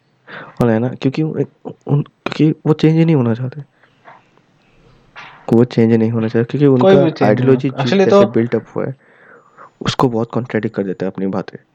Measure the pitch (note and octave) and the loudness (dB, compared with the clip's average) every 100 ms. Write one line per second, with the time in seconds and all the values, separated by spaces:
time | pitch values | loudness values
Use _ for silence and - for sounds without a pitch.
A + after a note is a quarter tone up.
0 | _ _ - - - - B2 A2 B2 B2+ | _ _ -20 -20 -20 -2 0 2 -2 -2
1 | C3+ C3+ D#3 - C#3 _ - - - C#3+ | -4 -2 -4 -4 -8 _ -18 -16 -2 -2
2 | - _ - - D#3 - D3+ D3+ D#3 D#3+ | -2 _ -12 0 0 2 -2 2 2 4
3 | E3 D3+ A#2 A2 B2+ D3 C3+ _ _ _ | 2 2 0 -2 -6 -10 -18 _ _ _
4 | - - _ _ _ _ _ _ _ _ | -20 -20 _ _ _ _ _ _ _ _
5 | _ - - - - A2+ B2 - A2+ A2+ | _ -20 -20 -18 0 2 2 2 2 2
6 | A2 A#2 A2 A2+ A#2 C#3 C#3+ C3 F#3+ F#3 | 0 -2 -2 -2 -2 0 2 4 4 4
7 | D#3 D3+ B2+ G#2 B2+ B2+ C#3 C3 B2+ G3 | 2 0 0 2 2 2 0 -4 -2 2
8 | F#3+ G3+ G3+ A#2 A#2+ A2+ - - G2 C3 | 4 4 4 0 -2 -4 -6 -8 -8 -10
9 | _ _ - - _ - - _ - - | _ _ -20 -20 _ -20 -20 _ -6 0
10 | C3+ A2+ A#2 A#2 B2 A2 A2 G#2+ G2 F2 | 0 0 -4 -4 -4 -4 -4 -4 -6 -6
11 | F#2 - F#2+ F#2 - - - | -8 -4 -4 -4 -8 -14 -20